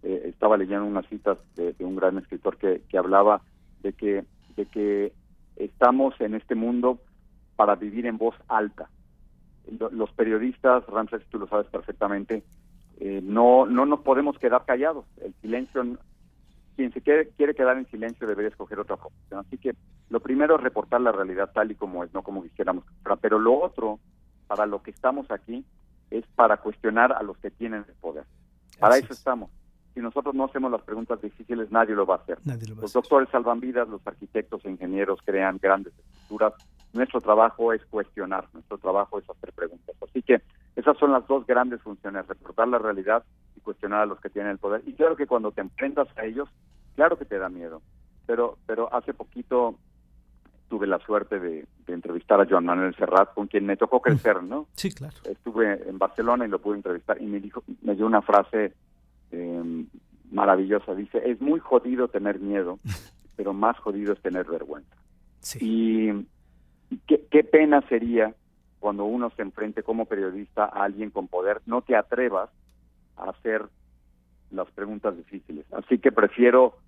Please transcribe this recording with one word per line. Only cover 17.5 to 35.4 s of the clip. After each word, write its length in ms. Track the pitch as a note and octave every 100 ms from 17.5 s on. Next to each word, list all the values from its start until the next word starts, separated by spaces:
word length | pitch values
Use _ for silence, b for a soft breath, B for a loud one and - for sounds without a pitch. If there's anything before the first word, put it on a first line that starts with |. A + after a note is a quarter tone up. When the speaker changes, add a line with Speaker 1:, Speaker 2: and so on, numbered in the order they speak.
| D3
Speaker 1:
quedar 220 | B2+ B2+
en 100 | B2+
silencio 360 | A2 A2+ A#2 A2+
debería 220 | G2+ G#2+
escoger 300 | - G2 G2+
otra 160 | G2+ F#2+
profesión. 420 | D#2+ _ _ G2 G2+
Así 120 | C3
que 180 | C3 A#2 _ - _
lo 100 | -
primero 360 | - C3 D3+ D#3
es 60 |
reportar 400 | B2+ A2 G2+ A#2+
la 100 | B2
realidad 400 | G2+ F#2+ F#2 G2
tal 180 | - A2
y 40 | G#2+
como 280 | G2+ F2
es, 100 | F2
no 80 | F#2+
como 200 | F#2+ G2
quisiéramos 420 | E2+ _ F#2+ F2+ -
que 60 | -
fuera. 140 | - G2+
Pero 220 | A2 G#2+
lo 200 | A2+ C3
otro, 400 | F3+ - A2+ G#2+ _ _ _ _ _
para 180 | G#2 G#2+
lo 160 | G2+
que 100 | -
estamos 380 | - B2+ C#3 C3+
aquí, 340 | F#3+ - A2+ - _ _ _ _
es 140 | A2+ - -
para 220 | A#2 G#2
cuestionar 540 | G#2+ G#2+ A2+ G#2+ B2
a 100 | B2
los 140 | G#2+ F#2+
que 120 | G2+
tienen 320 | _ A#2 G#2+ G2+
el 80 | -
poder. 300 | E2+ D2+ C#2 _ _ _ _ -
Para 160 | G#2+ B2+
Speaker 2:
Así 80 | B2+
Speaker 1:
eso 80 |
Speaker 2:
es. 60 | -
Speaker 1:
estamos. 300 | - B2 G#2 - _ _ _
Si 80 | -
nosotros 340 | A#2 C#3 C#3 C3+
no 80 | C3+
hacemos 240 | C3+ C3
las 100 | A#2
preguntas 400 | - G#2+ A2+ A2+
difíciles, 500 | G#2 - A2+ A#2+ G#2+
nadie 240 | A2+ A2 G#2
lo 100 | F#2+
va 100 | F#2
a 20 |
hacer. 180 | - F2
Speaker 2:
Nadie 240 | D3 A#2+ A2
lo 80 | G#2+
va 40 |
a 20 |
Speaker 1:
Los 80 | A2
Speaker 2:
hacer. 100 | B2+
Speaker 1:
doctores 280 | - C#3+ C3
salvan 300 | C3 A#2+ A#2
vidas, 260 | B2+ B2 A2+
los 180 | G#2 -
arquitectos 580 | - G2+ A2+ G#2 G#2 G2+
e 40 |
ingenieros 500 | F#2 F2+ F#2+ G2 F#2+ -
crean 320 | G2